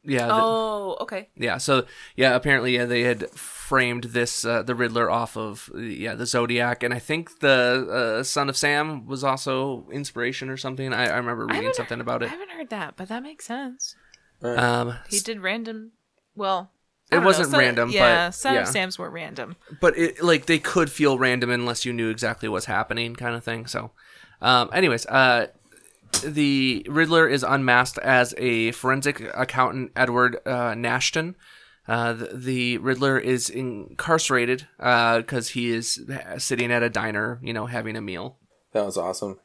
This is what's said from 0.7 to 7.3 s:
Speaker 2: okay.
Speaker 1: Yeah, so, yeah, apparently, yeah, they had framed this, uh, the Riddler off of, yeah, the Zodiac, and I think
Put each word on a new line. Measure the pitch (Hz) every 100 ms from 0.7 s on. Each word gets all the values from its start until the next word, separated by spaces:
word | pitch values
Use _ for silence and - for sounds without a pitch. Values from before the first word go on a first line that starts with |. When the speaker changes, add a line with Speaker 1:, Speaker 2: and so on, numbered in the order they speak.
| 208 196 -
Speaker 2:
okay. | - 190 208 -
Speaker 1:
Yeah, | 117 104
so, | 143 131 123 - - -
yeah, | 131 127
apparently, | 147 135 123 123
yeah, | 123
they | 120
had | 123 117 -
framed | - - - - 135 123 120 117
this, | 120 120 - 117
uh, | 117
the | 110 120
Riddler | 120 117 110
off | 113 117 107
of, | 107 101 - 78
yeah, | 113 80 107 -
the | -
Zodiac, | 123 120 120 120 120
and | 120
I | 123
think | - 160 165